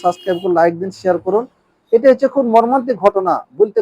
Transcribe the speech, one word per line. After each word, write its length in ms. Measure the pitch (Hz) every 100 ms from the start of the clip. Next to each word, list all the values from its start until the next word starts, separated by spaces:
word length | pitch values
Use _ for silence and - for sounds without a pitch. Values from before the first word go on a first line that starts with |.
সাবস্ক্রাইব 360 | 180 - - 175
করুন, 120 | 190 170
লাইক 140 | 170 170
দিন, 100 | 190 -
শেয়ার 180 | 185 170 185
করুন। 180 | 202 254 _ _ _ -
এটা 120 | 226 269
হচ্ছে 160 | 247 269
খুব 120 | 277 240
মর্মান্তিক 440 | 226 233 269 247 208 196
ঘটনা, 280 | 196 185 143 - 131
বলতে 200 | 214 208